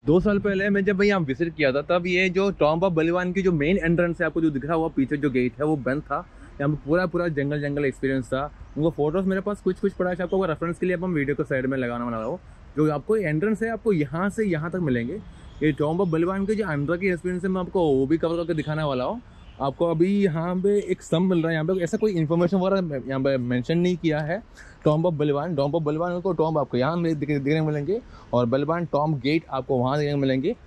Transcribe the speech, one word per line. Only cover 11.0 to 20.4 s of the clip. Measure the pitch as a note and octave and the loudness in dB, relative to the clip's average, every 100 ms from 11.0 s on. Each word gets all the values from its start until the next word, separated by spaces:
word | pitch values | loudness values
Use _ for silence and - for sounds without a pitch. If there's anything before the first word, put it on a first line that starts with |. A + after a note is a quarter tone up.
| F#3 | -2
video | D#3+ C#3 C#3+ | 0 0 -2
को | |
side | C3+ C3+ B2+ | -2 -2 -2
में | C3+ | -2
लगाने | A#2+ A#2+ | -2 -4
वाला | A#2+ A2+ | -4 -4
हूँ। | A2 F3+ - - - - | -6 -8 -12 -20 -10 0
जो | D#3 | 0
आपको | D3 - A3 | 0 -2 0
entrance | F3 D#3 G3+ G#3+ | 0 0 0 -2
है, | A3+ | -2
आपको | A3 A3+ | -2 0
यहाँ | F3+ C#3 D#3+ G3 | 0 0 -2 -2
से | F#3+ G#3+ | -2 -2
यहाँ | D#3+ E3 | -2 -4
तक | F3+ | -2
मिलेंगे। | D#3 B2 A#2 G3+ - - - - | 0 0 -2 -8 -12 -18 -20 0
ये | D#3 | 0
Tomb | D3 D3+ E3+ | 2 0 0
of | F#3+ | 0
बलिवान | D#3+ E3+ G3 G3 | 2 0 0 -2
के | G#3+ | -2
जो | G3 | -2
Andhra | D3 C#3+ F3 | -2 -2 0
की | F#3+ | 0
एक्सपीरियंस | E3+ F3+ F3+ | -2 -2 -2
है, | F#3+ | -2
मैं | F#3 | -2
आपको | F3+ F#3+ E3 C3+ | 0 0 4 4
वो | C3+ | 2
भी | D#3+ | 2
cover | E3 E3+ | 2 -2
करके | E3 | -2
दिखाने | E3 D3 D3+ | -2 -2 -2
वाला | D3+ B2+ | 0 0
हूँ। | C3 A3+ - - - - | -2 -4 -10 -20 -20 -4
आपको | C3+ C3 E3+ | -4 0 0
अभी | D#3+ F3+ G3+ | 2 2 2
यहाँ | G3 D#3 | 2 0